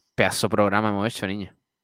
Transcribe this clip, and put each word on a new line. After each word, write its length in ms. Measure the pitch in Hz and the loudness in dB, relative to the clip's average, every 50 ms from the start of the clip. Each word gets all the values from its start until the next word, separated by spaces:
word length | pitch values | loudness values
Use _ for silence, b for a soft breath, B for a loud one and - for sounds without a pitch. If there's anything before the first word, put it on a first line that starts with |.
| _ _ _ | _ _ _
Pedazo 340 | - 107 95 - - - 107 | 2 2 2 2 0 -2 0
programa 420 | 117 110 104 101 98 104 110 110 | 2 2 2 4 2 2 0 0
hemos 160 | 101 101 101 117 | 0 -2 -2 -4
hecho, 180 | - - - | -4 -6 -6
niño. 300 | 95 98 104 95 87 _ _ _ _ _ _ | -6 -6 -8 -10 -14 _ _ _ _ _ _